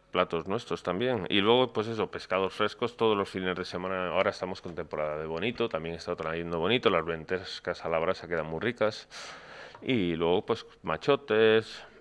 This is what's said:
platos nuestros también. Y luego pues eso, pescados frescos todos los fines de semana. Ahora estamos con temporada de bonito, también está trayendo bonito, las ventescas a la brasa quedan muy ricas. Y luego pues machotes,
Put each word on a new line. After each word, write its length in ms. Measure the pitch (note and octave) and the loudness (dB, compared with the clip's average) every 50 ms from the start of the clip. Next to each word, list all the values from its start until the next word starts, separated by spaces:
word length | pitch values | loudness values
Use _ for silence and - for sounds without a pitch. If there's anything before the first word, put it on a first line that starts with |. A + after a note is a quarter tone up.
| _ _ | _ _
platos 380 | - F2+ F2+ - - E2 D#2 F#2+ | 2 2 2 2 2 -4 -2 -2
nuestros 340 | G2 A#2 - - E2 - - | -4 -4 -4 -4 -6 -4 -2
también. 420 | F2+ F2 F#2+ A#2+ B2+ B2+ G#2 F2+ - | -2 -2 0 0 0 0 -2 -2 0
Y 100 | - G2+ | 2 2
luego 320 | G2 G#2+ A#2+ B2+ B2+ B2 - | 6 6 6 6 4 2 0
pues 140 | A2+ G#2+ | -4 -4
eso, 240 | A2+ A2+ G#2+ F#2+ F2 | -2 -2 -2 -4 -4
pescados 420 | - E2+ - - F#2 F#2+ F#2+ F#2 - | -4 -10 -6 -2 0 0 0 0 0
frescos 440 | - G#2 G#2+ - - A#2+ A2+ - | 0 -2 -2 0 -2 -6 -4 -2
todos 200 | - A#2 A2 G#2+ | 0 2 2 4
los 140 | G2+ G2 - | 2 0 -2
fines 260 | - G2 F#2 F#2 F2+ | -2 -4 -2 -2 -2
de 80 | F2+ F2+ | -2 -4
semana. 440 | - - F2+ F2+ F#2 F#2+ F#2 F2+ F2 | -6 -6 -6 -4 -4 -2 -2 -2 0
Ahora 220 | D#2+ F2+ G2 G#2 | 2 4 2 2
estamos 300 | - - F#2+ F#2 F#2 - | 2 -2 -6 -6 -6 -8
con 140 | - F#2 E2 | -10 -12 -8
temporada 420 | E2 E2 - D#2+ D2+ D2+ D2+ D2+ | -8 -8 -6 -4 -4 -2 -2 -2
de 100 | D2+ D#2 | -4 -4
bonito, 420 | D#2+ E2 E2 F#2+ A#2+ A#2+ - A#2 A#2 | -4 -4 -2 -2 -4 -2 -2 -2 -2
también 260 | - D#2+ D#2+ E2 E2+ | -2 -4 -4 -4 -8
está 220 | E2 - - F2 | -8 -6 -6 -6
trayendo 420 | - D#2+ D#2+ E2 E2+ E2+ E2+ E2+ E2 | -4 -2 -4 -2 -2 -4 -2 -2 0
bonito, 320 | E2 F#2+ A#2 B2+ - A2+ | 2 2 2 4 4 4
las 140 | F#2+ E2+ D#2+ | 4 4 2
ventescas 800 | E2 E2 D#2+ D#2 - F#2 F2+ F#2+ - - - - - E2+ - - | 0 -4 -6 -4 -4 -4 -4 -4 -6 -12 -8 -4 -6 -6 -4 -2
a 40 | E2 | 0
la 120 | E2 D#2+ | 0 2
brasa 260 | E2 F2 F#2+ - - | 2 2 0 -2 -2
quedan 200 | E2 E2+ E2 D#2 | -4 -2 -2 -2
muy 120 | D#2 D#2+ D#2+ | -2 -4 -2
ricas. 500 | - A#2+ A#2+ - A2 G#2+ A2+ - - - - - - - - - - - - - - - - - | -2 -2 0 0 0 0 0 -4 -14 -16 -16 -16 -14 -14 -16 -16 -18 -18 -18 -18 -18 -18 -18 -10
Y 360 | - - C3 A2+ F2+ F2 E2 | -4 0 0 2 2 2 0
luego 280 | D#2+ E2+ E2+ F2 G2+ - | 2 4 4 4 4 2
pues 220 | - A#2 - - - - - - | 0 -4 -4 -4 -16 -20 -12 -4
machotes, 1000 | E2+ D#2+ D#2+ - - C#3 C3 - - A2 A2 A2 A2 A2 A2+ A2+ - - - - - - - | -4 -4 -2 2 2 2 2 2 2 4 6 6 8 6 6 4 0 -12 -16 -16 -18 -18 -12